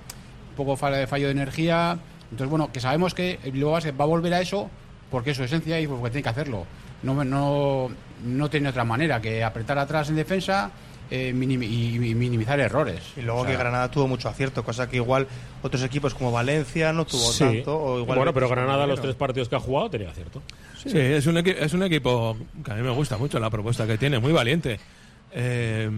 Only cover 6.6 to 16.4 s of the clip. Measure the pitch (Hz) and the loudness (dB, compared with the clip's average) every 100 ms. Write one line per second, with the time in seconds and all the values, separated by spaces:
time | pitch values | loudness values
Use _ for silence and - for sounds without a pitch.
6.6 | 85 - - - 127 139 135 139 143 143 | -6 -12 -16 -8 -2 0 0 2 2 2
7.6 | 139 135 127 - - - 117 131 147 151 | 2 2 -2 -6 -14 -10 -4 0 0 2
8.6 | 143 123 117 113 160 120 110 113 113 117 | 0 0 2 2 2 2 0 0 0 -2
9.6 | 113 143 139 156 147 156 151 190 175 196 | -2 0 0 0 0 0 0 0 0 0
10.6 | 202 - - - - 127 131 127 131 127 | -2 -8 -18 -18 -8 -4 -2 0 0 0
11.6 | 113 117 117 120 120 113 123 117 110 143 | 0 0 0 0 0 2 2 2 2 2
12.6 | 127 123 135 85 - - 117 117 135 127 | 4 2 0 -2 -8 -8 -4 0 0 0
13.6 | 123 123 127 143 131 123 117 127 135 131 | 0 2 0 2 2 2 -4 -2 -2 -2
14.6 | 117 117 123 123 120 131 135 - - - | -4 -4 -2 0 2 2 2 -4 -14 -10
15.6 | 135 131 127 139 139 - 127 117 | -4 -2 0 0 -2 0 0 2